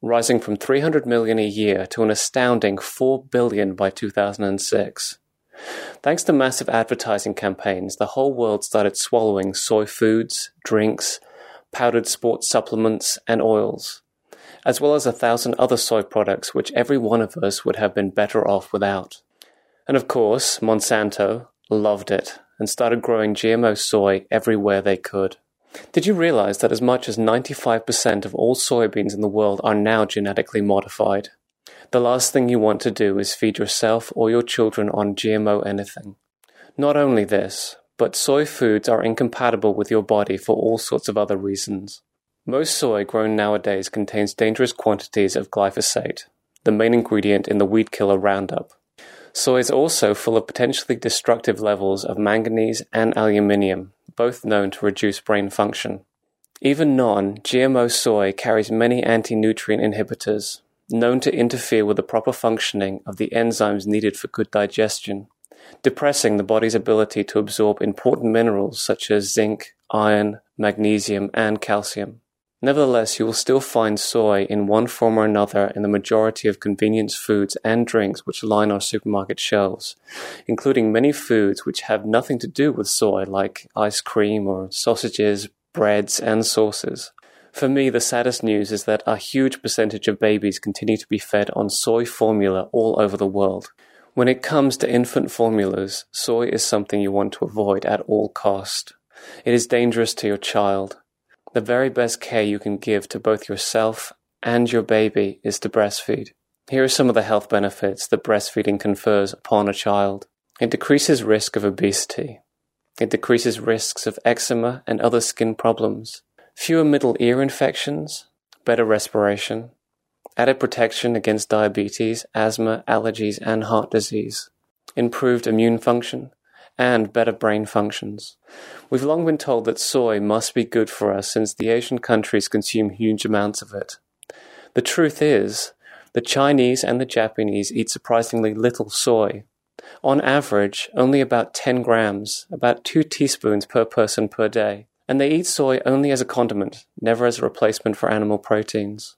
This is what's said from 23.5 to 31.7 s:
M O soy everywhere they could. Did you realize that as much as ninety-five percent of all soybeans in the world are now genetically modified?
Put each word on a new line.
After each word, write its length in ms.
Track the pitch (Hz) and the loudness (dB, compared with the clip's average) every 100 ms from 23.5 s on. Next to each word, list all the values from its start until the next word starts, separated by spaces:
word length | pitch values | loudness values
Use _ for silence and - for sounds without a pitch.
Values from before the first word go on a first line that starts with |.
M 140 | 113 120 | 2 2
O 80 | |
soy 520 | 104 - 110 98 95 - | 2 0 2 4 2 0
everywhere 520 | 110 107 107 101 98 | -2 2 2 2 2
they 160 | 98 95 | 2 -2
could. 400 | - 98 95 - _ _ _ - - | -2 -4 -4 -4 _ _ _ -20 -4
Did 140 | - 180 | -2 2
you 60 | |
realize 460 | 196 165 135 101 101 | 2 2 2 2 2
that 120 | 117 | 0
as 100 | 107 | 2
much 280 | 123 127 - | 2 0 -2
as 80 | 110 | -2
ninety-five 680 | 110 117 123 139 - 113 - | 2 2 -2 -6 -2 -2 0
percent 400 | 120 - 101 98 | -2 0 0 -4
of 80 | |
all 220 | 98 117 127 | 0 0 2
soybeans 580 | - 123 113 107 104 | 0 2 2 0 -4
in 80 | 101 | -2
the 60 | 107 | -2
world 320 | 101 107 101 | 2 0 0
are 120 | - 107 | 0 2
now 300 | 104 113 104 | 2 2 2
genetically 560 | - 101 98 104 110 | 0 -2 -2 -2 -2
modified? 680 | 101 98 - - 107 101 101 _ _ _ - | 2 2 0 -2 0 0 -4 _ _ _ -20